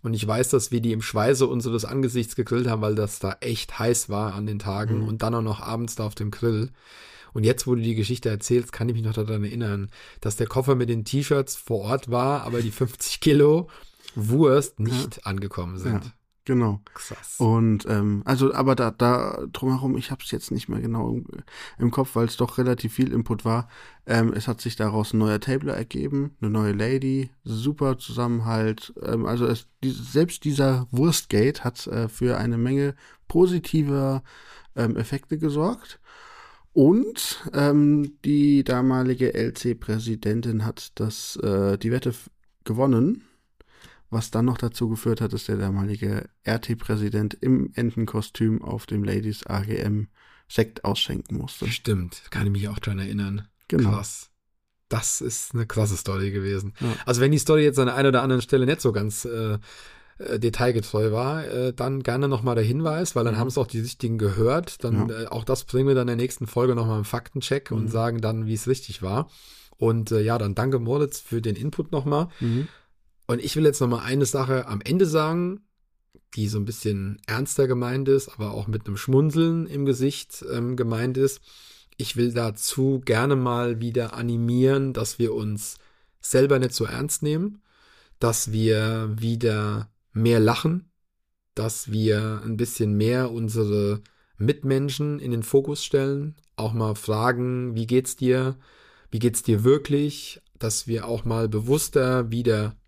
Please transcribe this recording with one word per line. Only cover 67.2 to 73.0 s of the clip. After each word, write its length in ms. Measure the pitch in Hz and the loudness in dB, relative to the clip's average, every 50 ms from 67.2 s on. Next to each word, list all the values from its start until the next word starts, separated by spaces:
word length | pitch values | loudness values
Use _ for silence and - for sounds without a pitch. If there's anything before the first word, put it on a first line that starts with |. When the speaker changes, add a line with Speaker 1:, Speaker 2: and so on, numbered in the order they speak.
| - - - 135 - - 139 139 - - | -8 -8 -10 -6 -4 -2 -2 -2 -2 -4
Speaker 1:
und 120 | 113 113 104 | -4 -2 -2
Speaker 2:
Mhm. 40 | 107 | -2
Speaker 1:
sagen 320 | 110 113 113 120 117 113 | 0 0 0 0 -2 -2
dann, 260 | 110 110 113 113 110 | -2 -2 -2 -2 -2
wie 80 | 110 110 | -2 -4
es 140 | 104 - 123 | -2 0 -2
richtig 340 | 131 - - - - - | -2 -2 -4 -12 -10 -6
war. 260 | 95 92 101 131 156 - - - - - - - - - _ | -4 -2 -2 -2 -4 -4 -10 -20 -20 -20 -20 -20 -20 -14 _
Und, 360 | - 117 113 113 117 110 - | 0 0 2 2 2 0 0
äh, 80 | 113 107 | 0 2
ja, 180 | 104 110 117 117 | 2 2 0 0
dann 160 | 107 101 95 | 0 -2 0
danke 240 | 110 120 131 135 120 | 0 0 0 0 0
Moritz 400 | 113 117 131 147 147 139 - - | 0 0 0 0 0 -2 -4 -8
für 240 | - - 117 117 | -8 -4 -4 -2
den 140 | 117 113 101 | -2 -2 -4
Input 340 | 87 117 151 - - 160 - | -2 -4 -6 -4 -4 -6 -4
nochmal. 380 | 165 143 131 147 147 147 175 170 - - | -2 -2 0 0 0 0 0 -2 -4 -4
Speaker 2:
Mhm. 300 | 117 117 113 127 151 - - - _ _ _ _ | -2 0 0 0 -2 -4 -8 -18 _ _ _ _